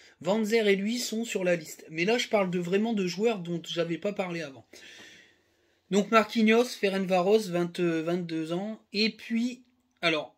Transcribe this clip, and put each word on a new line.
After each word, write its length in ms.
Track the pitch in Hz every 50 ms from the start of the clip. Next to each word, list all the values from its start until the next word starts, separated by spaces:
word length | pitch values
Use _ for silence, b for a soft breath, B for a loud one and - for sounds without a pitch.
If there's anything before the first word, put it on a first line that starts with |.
| B B B B
Van 220 | 139 165 202 226 220
Zer 260 | 208 220 233 214 208
et 80 | 196 190
lui 220 | 196 208 233 247
sont 260 | 240 - 220 220 233
sur 180 | 233 - 196 185
la 140 | 180 175 170
liste. 280 | 156 - - - - -
Mais 160 | 156 160 175
là, 120 | 196 226 247
je 120 | 233 -
parle 200 | - 214 196 185
de, 100 | 175 180
vraiment 340 | 180 175 185 196 214 226 233
de 120 | 202 190
joueurs 340 | 180 175 180 214 240 226 196
dont 220 | 170 170 170 170 165 -
j'avais 300 | - 170 170 165 170 160
pas 160 | - 202 202
parlé 280 | 202 190 180 175 170
avant. 240 | 160 139 135 123 - B B B B B B B B B B B B B B B B B B B B B B B B _
Donc 200 | 185 202 196 -
Marquinhos, 540 | 226 226 208 - - 233 220 214 220 226 247
Ferencváros, 840 | 240 - - - 196 190 196 196 175 190 185 175 190 214 220 214 185
vingt, 300 | 170 175 175 175 175 -
euh, 220 | 175 170 165 160
vingt-deux 500 | 160 165 170 185 175 165 165 160 160 156
ans. 280 | 170 175 196 220 220 214 _ _ -
Et 160 | 196 220 220
puis, 540 | 214 - - - 233 226 233 247 247 - - _ _ _ _ _ _ _
alors, 340 | - 170 160 151 143 - -